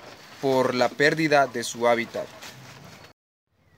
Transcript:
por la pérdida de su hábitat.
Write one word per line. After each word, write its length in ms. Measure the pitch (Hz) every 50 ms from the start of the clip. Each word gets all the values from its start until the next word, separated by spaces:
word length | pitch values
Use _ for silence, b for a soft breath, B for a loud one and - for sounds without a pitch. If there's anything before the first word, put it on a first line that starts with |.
| - - - - - - - -
por 320 | 143 135 131 131 123 123 123
la 160 | 123 120 117
pérdida 560 | - - 143 - 120 156 165 147 147 143 135
de 180 | 123 117 120 113
su 240 | - - 117 120
hábitat. 380 | 120 120 117 113 - - 92 - - - - - - - - - - - - - - - - - - _ _ _ _ _ _ _ _ _ _ _ _ _